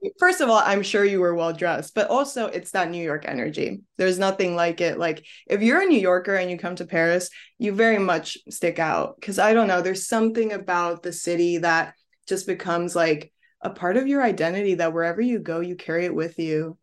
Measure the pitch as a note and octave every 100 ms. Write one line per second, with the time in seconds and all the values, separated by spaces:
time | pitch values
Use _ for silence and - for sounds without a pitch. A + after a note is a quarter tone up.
0 | G4 - F4+ F4+ C4 A3 - G3+ G3 G3+
1 | G3+ G3 F3 E3+ E3 E3 F3 D3+ D#3 G#3+
2 | - B3+ C#4+ B3+ A3 F3+ F3+ F#3+ E3+ F3
3 | E3 D3+ - B2 D#3 D3+ - G3 - -
4 | F#3 F3+ F#3+ F#3+ F3+ E3+ E3+ E3+ E3+ D3
5 | E3+ D#3+ - - - G3+ A3+ D#4+ G4 C4
6 | F#3 F3+ F#3 G3 F3+ F3 F3+ F3+ E3+ E3+
7 | E3 F3 F3+ - - - G#3 G3 A3+ G#3+
8 | F#3+ E3 - - - - E3+ E3+ D#3+ E2+
9 | - - - G3 G#3 A3+ G#3 F3+ F3+ F#3+
10 | - A3+ A3+ A3+ A3 G3+ F#3 F3 F3 E3+
11 | F3+ E3 - E3+ F3 E3+ E3+ E3 D#3 -
12 | _ _ - F#3 G3 F3+ F3+ E3+ F3 E3+
13 | E3 D3+ - _ _ _ - - F3+ A3
14 | C4+ C#4 B3 - E3 F#3+ G3+ F3 E3 E3
15 | E3+ F3 B3 A3+ E3 E3 F3+ F3+ - E3
16 | F3+ - E3 D#3+ D#3+ D#3 D#3+ -